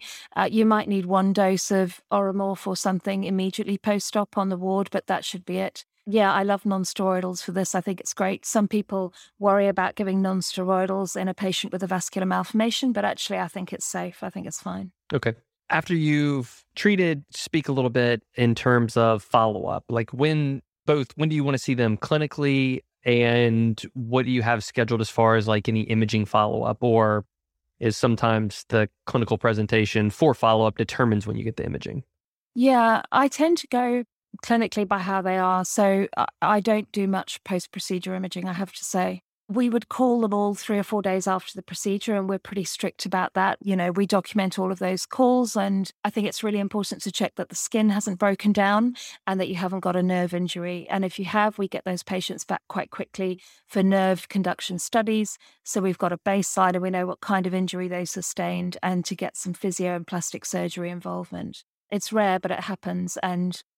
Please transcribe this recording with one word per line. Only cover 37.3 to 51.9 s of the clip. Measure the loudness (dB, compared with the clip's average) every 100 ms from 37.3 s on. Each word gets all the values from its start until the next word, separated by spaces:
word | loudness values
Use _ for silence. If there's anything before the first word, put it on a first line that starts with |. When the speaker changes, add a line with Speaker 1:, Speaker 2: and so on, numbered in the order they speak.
| -12
Speaker 1:
post-procedure | -6 -4 -4 -10 -6 -6 -6
imaging, | -8 -8 -8 -6
I |
have | -6 -8
to | -8
say. | -6 -2 -2 -4 -14 _ -6
We | 0 0
would | 0 -2
call | 0 2 4
them | 2
all | 2 0 -2
three | -2 -2
or |
four | 0 -2
days | 0 0 0
after | -2 -4
the | -14
procedure, | -12 -6 -2 -2 -2 -2
and | -2
we're | -4
pretty | -6 -6
strict | -6 -6 -6 -6 -4
about | -2 -2
that. | 0 0 0
You | -2 0
know, | 0
we | 0 2
document | 2 0 -2 -2 -2
all | -4
of | -2
those | -4 -4 -4
calls, | 2 4 4 2 0
and | 0 -2 -4 -6
I | -4
think | -2 -2
it's | -2
really | -2 -2
important | -2 -4 -6 -6
to | -8
check | -2 -4 -4
that | -8
the | -8
skin | -2 2 4
hasn't | 2 -2 0
broken | 0 2 2
down | 4 4 4 2 -2 -12 -10 -4
and | -2
that | -2
you | -4
haven't | -4 -2
got | -2 0
a |
nerve | 2 2 0
injury. | -2 -4 -4 -6 -8 -4
And | -4
if | -4 -6
you | -2
have, | 0 0 0
we | -6
get | -6
those | -6